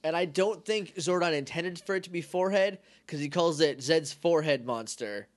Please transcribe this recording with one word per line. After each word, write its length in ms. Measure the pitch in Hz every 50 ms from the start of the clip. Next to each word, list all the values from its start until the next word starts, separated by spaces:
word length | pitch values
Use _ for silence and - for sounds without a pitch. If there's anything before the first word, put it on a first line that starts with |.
| -
And 120 | 156 160 170
I 80 | 180
don't 400 | 165 143 185 185 208 220 165 -
think 300 | - 214 214 196 - -
Zordon 380 | 190 151 165 180 180 175 170 156
intended 460 | 143 139 - - 170 170 185 175 170
for 160 | - - 196
it 80 | 190 185
to 60 | 175
be 120 | 180 170
Forehead, 580 | 151 - - 180 185 190 196 196 190 202 196 190 _ _ _ _ _
'cause 140 | - 160 147
he 100 | 147 147
calls 320 | 143 175 170 170 160 147
it 200 | 160 147 135 127
Zed's 300 | 127 131 160 160 156 135
forehead 540 | - - - 170 170 156 151 160 143 131 117
monster. 640 | 123 120 113 113 107 - - 120 104 104 101 101 - _